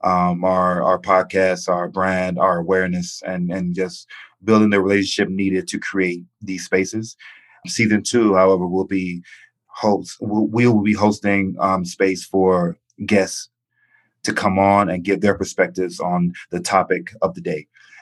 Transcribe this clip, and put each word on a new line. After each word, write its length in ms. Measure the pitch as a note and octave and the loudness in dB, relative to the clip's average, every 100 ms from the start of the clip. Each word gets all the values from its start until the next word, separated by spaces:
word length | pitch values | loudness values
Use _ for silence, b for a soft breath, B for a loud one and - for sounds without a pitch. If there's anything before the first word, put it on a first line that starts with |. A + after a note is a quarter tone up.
um, 400 | - F#2 F2+ F2 | 2 2 2 0
our, 380 | F#2 F#2 F2+ F2+ | 0 2 2 2
our 160 | D2 F#2 | 2 0
podcast, 680 | F2+ F#2+ F2+ G2 F#2+ F2+ - | 4 2 4 2 2 0 -2
our 200 | F2 F2 | -2 -2
brand, 500 | F2 F#2+ F#2 F#2 F2+ | -2 -2 0 -2 0
our 200 | F#2+ F2 | 2 0
awareness, 640 | E2+ F#2+ F#2 F2+ F2 - - | 0 0 0 -2 -6 -10 -8
and, 240 | F#2 F2 | -6 -4
and 240 | F#2 F2+ | -4 -4
just 320 | F2 F#2 - - B B B | -4 -6 -6 -20 B B B
building 260 | F#2+ A2 G#2+ | 2 4 4
the 100 | G2+ | 2
relationship 480 | F#2+ G2+ F#2+ - G2 | 2 2 0 -2 -2
needed 380 | F#2+ G2 F#2 F2 | 0 -2 -2 -4
to 100 | G#2 | -8
create 460 | - G2 F#2 F2 - _ | -6 -2 -2 -4 -10 _
these 240 | G2+ F#2+ | -10 -10
spaces. 520 | F2 F#2+ F#2+ A2 A2 - B B B B - | -2 -2 -2 -4 -8 -14 B B B B -12
Season 360 | - A#2 G#2+ | -2 2 2
two, 320 | - A#2+ A2 | 2 2 4
however, 320 | F#2+ F#2+ F#2+ F2+ | 6 4 4 0
will 200 | F#2 F#2 | -2 -2
be 360 | G2 F#2 F2 F2 B B B _ | -4 -4 -8 -12 B B B _
host-, 520 | - A2 G2+ - - | -4 0 0 -2 -10
we, 200 | G#2+ G#2 | -4 -2
we 260 | G#2+ G#2+ A#2+ | -2 2 4
will 160 | A2 | 4
be 120 | G2+ | 2
hosting, 640 | G2+ G#2 G#2 G2+ G2+ F#2+ F#2 | 2 0 0 -2 0 -2 -2
um, 260 | F#2+ F#2+ | -2 -2
space 400 | F2 - F#2+ F2+ | -4 -2 0 0
for 540 | - F#2+ F#2 F#2 F2 E2 _ _ | -4 0 2 2 0 -4 _ _
guests 440 | G2+ G#2 F#2+ - - _ _ _ _ _ _ _ | 0 0 0 -4 -16 _ _ _ _ _ _ _
to 100 | - | -6
come 260 | - G#2 F#2+ | -2 0 4
on 300 | G2 G2+ G2+ | 4 6 4
and 160 | F2+ | -2
give 160 | F2 F#2+ | -2 0
their 160 | G2+ G2 | 2 0
perspectives 640 | F#2 - F2+ - F#2 - | -2 -2 -2 0 -6 -4
on 320 | F2+ F2+ F2 F2 B | -4 0 -2 -4 B
the 100 | F2 | -8
topic 520 | F2 - F2+ F2+ F2 - | 0 0 2 -2 -4 -4
of 120 | F#2 | -4
the 60 | F2+ | -4
day. 260 | E2+ D#2 - B B B | -8 -8 -10 B B B